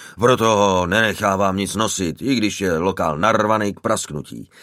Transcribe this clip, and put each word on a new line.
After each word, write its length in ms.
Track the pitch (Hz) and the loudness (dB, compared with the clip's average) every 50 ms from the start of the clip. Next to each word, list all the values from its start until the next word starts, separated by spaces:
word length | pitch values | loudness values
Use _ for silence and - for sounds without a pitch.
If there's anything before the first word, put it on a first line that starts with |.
| - - - | -20 -18 -8
„Proto 300 | 90 104 123 127 117 113 | 0 2 2 4 4 4
ho 420 | 113 110 101 101 101 92 90 90 | 2 4 4 4 4 2 2 0
nenechávám 720 | 85 92 110 113 107 95 95 104 101 95 95 101 95 92 | 2 2 2 2 0 0 0 0 0 0 2 0 0 0
nic 180 | 98 101 92 - | -2 -4 -4 -2
nosit, 460 | 104 110 101 - - 95 82 - - | -2 -2 -2 -2 -2 -4 -4 -4 -4
i 140 | 90 131 139 | -2 -2 0
když 260 | 117 104 101 - - | 0 0 -2 -2 -2
je 160 | 98 92 82 | -2 -2 0
lokál 400 | 80 87 95 92 - 87 80 76 | 0 0 -2 -2 -2 -2 -2 -2
narvanej 560 | 76 92 110 113 107 104 104 110 107 104 101 95 | 0 0 2 2 2 2 2 0 0 0 -2 -4
k 60 | - | -4
prasknutí. 720 | - 110 110 101 - - 73 73 65 - 58 57 - _ _ - | -2 -2 -2 -2 -4 -8 -10 -12 -12 -12 -16 -18 -18 _ _ -20